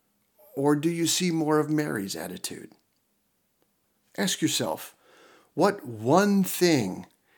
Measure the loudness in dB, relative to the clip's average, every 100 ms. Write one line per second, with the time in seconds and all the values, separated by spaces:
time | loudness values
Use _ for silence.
0 | _ _ _ _ -12 -2 2 2 0 0
1 | 0 0 0 0 2 2 2 0 -2 -4
2 | -6 -8 -10 -10 -10 -12 -16 _ _ _
3 | _ _ _ _ _ _ _ _ _ _
4 | _ -4 -4 -2 -2 -2 -4 -4 -10 _
5 | _ _ -20 _ _ 0 0 0 -8 -4
6 | 2 4 6 4 2 2 4 4 0 -6
7 | -14 _ _